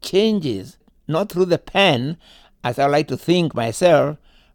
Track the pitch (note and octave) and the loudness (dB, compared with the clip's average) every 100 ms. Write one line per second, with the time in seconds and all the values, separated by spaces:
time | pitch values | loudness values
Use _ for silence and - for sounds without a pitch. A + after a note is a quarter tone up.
0 | - F#3+ A3 G#3 D3+ G2 A#2+ - _ _ | -2 0 2 0 -2 -6 -8 -18 _ _
1 | - D#3+ G#3 F3 F3+ E3 - F#3 G3 B2+ | -4 -4 -2 -2 0 0 -2 0 2 2
2 | C3 E3+ _ - _ _ A#2+ A#2+ C#3 D3 | -2 -8 _ -20 _ _ -8 0 0 0
3 | D3+ B2+ - F3 D#3+ - A#2 A2 F3+ D3+ | -2 -6 0 0 0 -2 -6 0 4 4
4 | C#3 D3+ _ _ _ | 2 -4 _ _ _